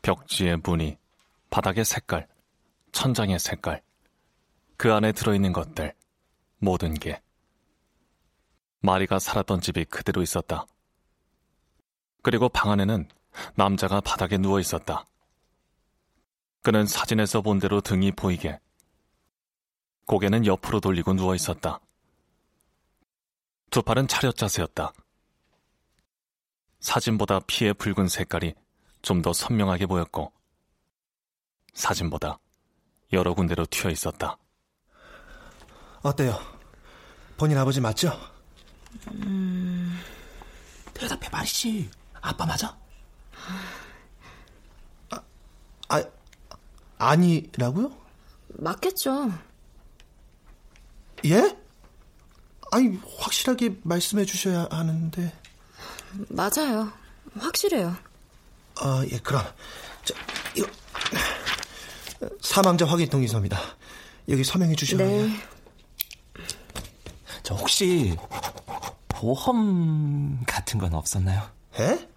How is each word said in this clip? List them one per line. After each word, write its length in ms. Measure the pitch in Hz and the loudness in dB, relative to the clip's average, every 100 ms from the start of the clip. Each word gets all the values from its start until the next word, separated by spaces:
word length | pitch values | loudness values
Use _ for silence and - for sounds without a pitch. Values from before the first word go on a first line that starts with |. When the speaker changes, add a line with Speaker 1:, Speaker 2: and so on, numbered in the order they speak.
Speaker 1:
벽지의 560 | - 90 - - 90 85 | 0 -2 -2 -2 0 0
무늬, 360 | 87 82 78 73 _ _ _ _ _ | 0 0 -2 -6 _ _ _ _ _
바닥의 340 | - 98 98 | 0 0 0
색깔, 420 | 110 - - 85 - _ _ _ _ _ _ | -2 -4 -4 -4 -4 _ _ _ _ _ _
천장의 480 | - 135 117 101 90 | -2 0 0 0 0
색깔, 440 | - - - 78 _ _ _ _ _ _ _ _ _ - | -2 -6 -6 -6 _ _ _ _ _ _ _ _ _ 0
그 160 | 117 | 4
안에 200 | 107 110 | 4 4
들어있는 400 | 107 113 101 95 | 2 2 4 2
것들, 420 | 90 78 - 76 - _ _ _ _ _ _ | 0 -4 -6 -8 -10 _ _ _ _ _ _
모든 340 | 98 90 82 | 0 2 0
게. 280 | 78 80 73 _ _ _ _ _ _ _ _ _ _ _ _ _ _ _ _ | -4 -6 -10 _ _ _ _ _ _ _ _ _ _ _ _ _ _ _ _
마리가 400 | 98 92 95 98 | 2 4 2 0
살았던 400 | - 107 95 92 | 0 -2 0 0
집이 240 | 90 87 80 | 0 -2 -4
그대로 360 | - - 92 | -4 -2 0
있었다. 440 | 87 92 - 80 - _ _ _ _ _ _ _ _ _ _ _ _ _ _ _ | 0 -2 -4 -6 -8 _ _ _ _ _ _ _ _ _ _ _ _ _ _ _
그리고 260 | - 110 123 | 0 4 4
방 220 | - 104 | 2 2
안에는 360 | 101 98 110 76 _ _ - - | 2 2 0 -2 _ _ -16 -6
남자가 460 | - 98 98 95 98 | 2 4 4 2 0
바닥에 380 | - - 90 98 | -2 -2 0 2
누워 200 | 95 98 | 2 2
있었다. 480 | 87 82 - 80 - _ _ _ _ _ _ _ _ _ _ _ _ _ _ _ | 0 -4 -6 -8 -10 _ _ _ _ _ _ _ _ _ _ _ _ _ _ _
그는 240 | - 107 104 | 2 4 2
사진에서 560 | - - 110 104 117 | 0 0 2 2 2
본 160 | 104 101 | 2 2
대로 200 | 95 101 | 4 2
등이 320 | - 95 98 | 2 2 2
보이게 460 | 95 98 87 76 71 _ _ _ _ _ _ _ _ _ _ _ _ _ _ - | 2 -2 0 -4 -8 _ _ _ _ _ _ _ _ _ _ _ _ _ _ 0
고개는 400 | 101 98 110 104 | 2 4 4 4
옆으로 340 | 92 - 107 | 2 0 0
돌리고 340 | 98 87 85 | 2 2 2
누워 200 | 95 92 90 | 2 2 0
있었다. 440 | - 85 82 - _ _ _ _ _ _ _ _ _ _ _ _ _ _ _ _ _ _ _ | -2 -4 -4 -6 _ _ _ _ _ _ _ _ _ _ _ _ _ _ _ _ _ _ _
두 120 | 127 | 0
팔은 260 | - 117 135 | 2 2 2
차렷 280 | - 131 - | 0 0 0
자세였다. 560 | 104 - 80 - 73 - _ _ _ _ _ _ _ _ _ _ _ _ _ _ _ _ _ _ | -2 -2 -4 -4 -6 -10 _ _ _ _ _ _ _ _ _ _ _ _ _ _ _ _ _ _
사진보다 600 | - 120 117 110 104 98 - | -4 -2 0 0 2 0 0
피의 260 | - 107 | 0 2
붉은 340 | 101 107 98 92 | 2 -2 2 0
색깔이 460 | - - 85 85 - _ _ _ _ | 0 -2 -2 -4 -6 _ _ _ _
좀 180 | - 90 | 0 2
더 100 | 85 | 2
선명하게 540 | 85 - 117 98 90 95 | -2 0 2 2 0 0
보였고 460 | 92 82 - 73 _ _ _ _ _ _ _ _ _ _ _ _ _ _ | 0 -2 -6 -8 _ _ _ _ _ _ _ _ _ _ _ _ _ _
사진보다 640 | - - - 82 76 76 - _ _ _ _ _ _ _ | -6 -2 -2 -2 -4 -6 -8 _ _ _ _ _ _ _
여러 220 | 92 87 | 0 2
군데로 320 | 90 87 85 82 | 2 0 0 -2
튀어 240 | - 92 | -2 -2
있었다. 480 | 78 87 - 82 - _ _ _ _ _ _ - - - - - - - - - - | -2 -4 -4 -8 -8 _ _ _ _ _ _ -20 -20 -20 -20 -20 -20 -20 -20 -20 -6
Speaker 2:
어때요? 360 | 143 139 131 104 - - - - - - - - - - | -4 0 0 0 -8 -18 -20 -20 -20 -20 -20 -20 -20 -2
본인 220 | 151 139 | 2 4
아버지 220 | 135 135 | 2 2
맞죠? 320 | 117 107 135 - - - - - - - - 226 - | 0 2 0 -2 -12 -20 -20 -20 -20 -20 -20 -18 -14
Speaker 3:
음. 880 | 208 202 190 185 180 180 180 175 175 175 - - - - - - - - | -10 -6 -4 -2 -4 -4 -4 -6 -8 -12 -18 -20 -20 -20 -20 -20 -20 -20
Speaker 4:
대답해, 340 | - - 269 - | -12 -10 -8 -8
마리 160 | - - | -6 -4
씨. 420 | - 233 214 113 - - - | -2 -2 -4 -6 -10 -20 -10
아빠 260 | - - 160 | -8 -4 -4
맞아? 300 | - 220 - - - - - - - - 185 190 - - - - - - - - - - - - - - | -2 -6 -10 -20 -20 -20 -20 -20 -18 -12 -12 -12 -16 -18 -20 -20 -20 -20 -20 -20 -20 -20 -20 -20 -20 -14
Speaker 2:
아, 100 | - - - - - - - - | -14 -14 -20 -20 -20 -20 -20 -2
아, 140 | - - - - - - - - - - - | -2 -2 -14 -20 -20 -20 -20 -20 -20 -20 0
아니라고요? 960 | 117 156 180 165 160 - 123 156 277 - - - - - - - | 4 6 6 4 0 -2 0 0 -2 -6 -20 -20 -20 -20 -20 -8
Speaker 3:
맞겠죠. 720 | 160 - 370 381 277 269 262 165 - - - - - - - - - - - - - - - - - - | -6 -2 -4 -2 -2 0 -2 -4 -12 -20 -20 -20 -20 -20 -20 -20 -20 -20 -20 -20 -20 -20 -20 -20 -20 -2
Speaker 2:
예? 320 | 147 190 381 - - - - - - - - - - - - | 4 6 6 2 -20 -20 -20 -20 -20 -20 -20 -20 -20 -20 0
아니, 280 | 220 254 190 - - | 4 4 2 -8 -8
확실하게 600 | - - - 254 233 190 | -4 0 0 2 0 -2
말씀해 420 | 165 175 - 208 | 0 0 2 0
주셔야 440 | 196 185 196 175 170 | 0 0 0 0 0
하는데. 600 | 160 165 160 165 180 175 - - - - - - - - 196 208 | -2 0 0 -2 -2 -6 -6 -20 -20 -20 -20 -18 -18 -14 -12 -8
Speaker 3:
맞아요. 640 | 262 403 302 294 220 214 - - - - 208 | -2 0 0 0 0 -2 -8 -20 -20 -18 -8
확실해요. 580 | 277 - 403 294 175 180 - - - - - - - - | -4 0 2 2 0 -4 -12 -20 -20 -20 -20 -20 -18 -4
Speaker 2:
아, 240 | 139 131 135 | 0 0 0
예, 80 | 123 | -4
그럼 240 | - 131 92 - - - - - | -2 -2 -2 -10 -18 -16 -16 -10
저, 100 | - - - - - - | -8 -8 -10 -10 -6 -4
이거 100 | - - - - - - - - - - - - - - - - - 403 | -4 -6 -14 -8 -4 -2 -2 -4 -6 -6 -8 -16 -18 -16 -16 -10 -10 -6
사망자 460 | - 196 190 175 165 | 2 4 6 6 4
확인 220 | 170 151 | 4 2
동의서입니다. 500 | 139 120 110 95 95 - - - - - - - | 2 2 0 0 -2 -6 -14 -20 -20 -20 -14 -2
여기 160 | 135 | 0
서명해 300 | 131 180 170 | 2 2 2
주셔야 320 | 156 139 185 190 | 2 2 2 4
Speaker 3:
네. 220 | 208 214 214 - - - - - - - - - - - - - - - - - - - - | 4 0 -2 -10 -20 -20 -20 -20 -10 -10 -10 -20 -14 -12 -12 -12 -14 -14 -18 -20 -20 -18 -14
Speaker 4:
저 120 | - | -6
혹시 600 | 98 - - 185 175 107 85 - - - - - - - - - | -4 0 2 4 4 2 0 -6 -10 -10 -12 -12 -10 -10 -14 -8
보험 1300 | - 110 - 254 240 214 185 165 156 147 143 143 135 117 | -2 0 2 2 4 4 4 4 2 2 0 0 -2 -2
같은 320 | - - 107 | -4 -2 -2
건 160 | 85 | 0
없었나요? 540 | 82 - 98 92 95 - - - - | 0 -2 0 2 0 -4 -16 -12 -2
Speaker 2:
예? 280 | 131 330 - | 0 0 -4